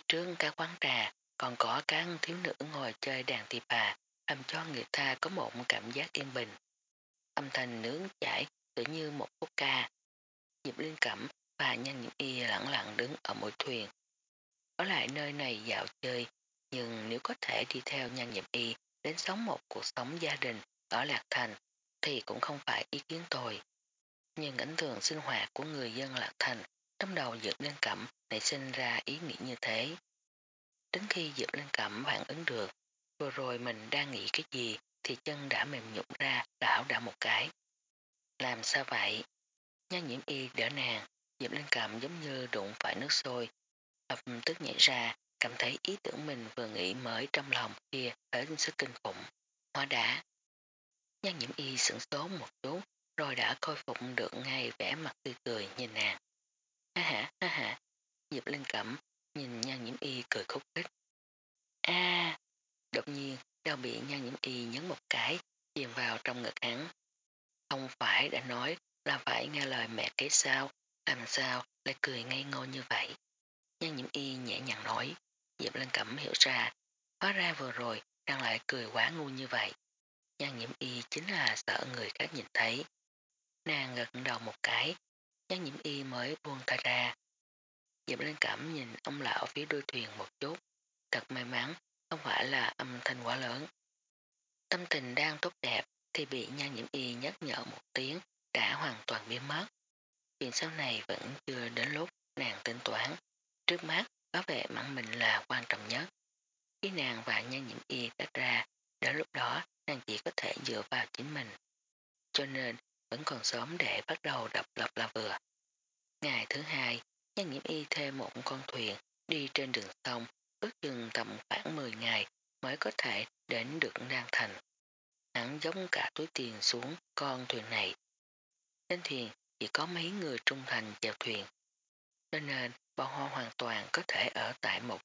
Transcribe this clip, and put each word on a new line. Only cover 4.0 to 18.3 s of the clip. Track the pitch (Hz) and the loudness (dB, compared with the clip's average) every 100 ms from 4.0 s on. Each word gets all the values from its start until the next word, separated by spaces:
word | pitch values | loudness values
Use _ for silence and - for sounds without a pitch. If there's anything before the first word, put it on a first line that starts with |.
| _ _ - | _ _ -4
làm | 139 131 | -2 -2
cho | 156 165 | -4 -2
người | 135 113 | -4 -2
ta | - 139 131 | 2 2 2
có | 160 | 0
một | 190 117 120 123 | 0 -2 0 2
cảm | 117 110 | 0 -2
giác | 131 156 | -4 -2
yên | - 139 | -4 -2
bình. | 127 113 104 _ _ _ _ _ _ _ | -4 -4 -8 _ _ _ _ _ _ _
Âm | - 139 | -4 0
thanh | 131 127 117 | 0 0 -2
nướng | 113 151 190 - | -2 -2 -4 -4
chảy | 151 - 143 - _ - | 0 0 -2 -8 _ -4
tựa | |
như | 120 160 156 | -2 -2 -4
một | 147 110 - | -2 -4 -6
khúc | 156 - | -6 0
ca. | 139 131 120 - _ _ _ _ _ _ | 4 4 0 -6 _ _ _ _ _ _
Diệp | 139 - | -6 -4
Linh | 156 156 | -4 2
Cẩm | 120 107 131 - _ - | 2 2 -6 -10 _ -2
và | 139 120 | 0 0
Nhan | 131 135 | -2 -6
Nhiễm | 120 - | -6 -4
Y | 139 127 | -2 0
lặng | 120 101 135 | 0 0 0
lặng | 131 101 104 | 0 0 -2
đứng | 123 151 | -2 -4
ở | - | -4
mũi | 104 104 - | -2 -2 -2
thuyền. | - 120 101 - _ _ _ _ _ _ _ - | -2 -2 -4 -10 _ _ _ _ _ _ _ -2
Ở | 185 | 0
lại | 175 117 | 2 2
nơi | 143 147 | 0 -2
này | 143 135 107 110 | 0 0 -2 0
dạo | 101 98 - | 0 -2 -4
chơi, | 127 123 120 - _ _ _ | -2 0 -2 -8 _ _ _
nhưng | 131 117 113 110 | -4 -2 -2 -2
nếu | 120 | -2
có | - 247 | -2 -2
thể | - 113 - | 0 2 2
đi | 131 - | -2 -2
theo | 139 123 | -2 -2
Nhan | 127 120 | -2 -2